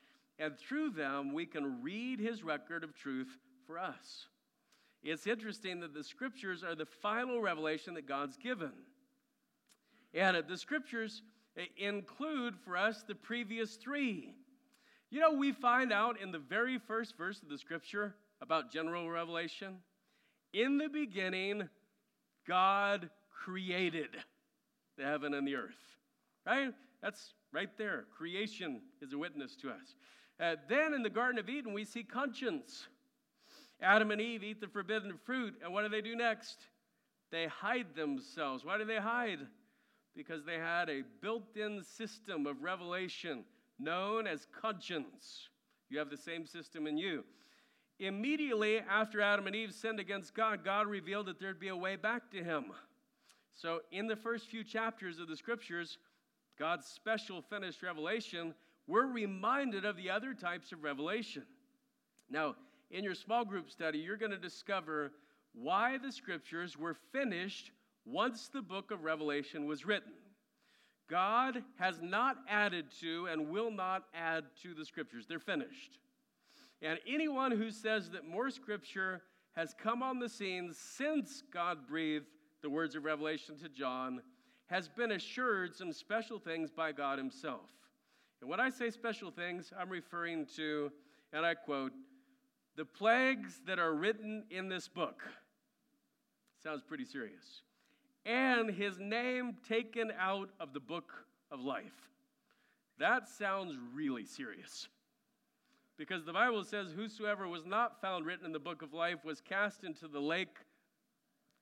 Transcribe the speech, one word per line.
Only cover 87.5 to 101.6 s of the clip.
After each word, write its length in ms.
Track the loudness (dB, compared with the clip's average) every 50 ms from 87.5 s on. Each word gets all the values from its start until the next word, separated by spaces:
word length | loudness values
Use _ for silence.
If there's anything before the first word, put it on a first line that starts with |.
| -4 -4 -8 -14 -20 -20 -20 -20 _ _ _ _ _ _ _ _ _ _
And 80 | -8 -4
when 100 | 2 4
I 100 | 4 2
say 200 | 2 2 -2 -2
special 420 | -2 0 -2 -2 -2 -2 -6 -10
things, 420 | -6 -4 -4 -2 -2 -4 -6 -8 -6 -6
I'm 120 | -6 -4
referring 560 | -4 -6 -6 -6 -4 -2 -2 0 0 -2 -2 -4 -4
to, 360 | -4 0 0 2 2 0 0 -2 -8 -20 -20 -20 _ _ _ 0
and 120 | 4 4
I 100 | 4 4
quote, 360 | 2 0 -2 0 0 0 -2 -4 -8 -18 -18 -20 -20 _ _ _ _ _ _ _ _ _ _ -8
"the 100 | -8 -8
plagues 760 | -6 -6 2 6 6 8 8 6 4 4 2 -2 -10 -12 -12
that 180 | -4 -2 2 2
are 140 | 4 4 4
written 520 | 4 4 2 2 2 -2 -6 -6 -6 -8 -8
in 200 | -8 -6 -4 -4
this 180 | -4 -4 -6 -6
book." 400 | -2 0 0 0 -2 -6 -12 -12 -12 -14 -20 _ _ _ _ _ _ _ _ _ _ _ _ _ _ _ _ _ _ _ _ _ _ _
Sounds 220 | -6 -6 -6 -6
pretty 220 | -6 -8 -6 -6 -6
serious. 600 | -6 -6 -6 -6 -6 -8 -14 -20 -20 -20 -20 -20 _ _ _ _ _ _ _ _ _ _ _ -2
"And 460 | 0 2 4 6 6 6 6 4 2
his 300 | 2 0 0 -2 -2 -4
name 560 | -6 -2 -2 0 0 0 0 0 -2 -2 -6 -8 -4 0
taken 440 | 0 0 0 0 -2 -2 -2 -2
out 420 | 0 0 0 0 2 0 -2 -6 -8 -10
of 120 | -12 -8
the 80 | -8 -8
book 480 | -6 -4 -6 -6 -6 -8 -16 -18 -18 _ _ _ _ -12
of 80 | -10
life." 500 | -6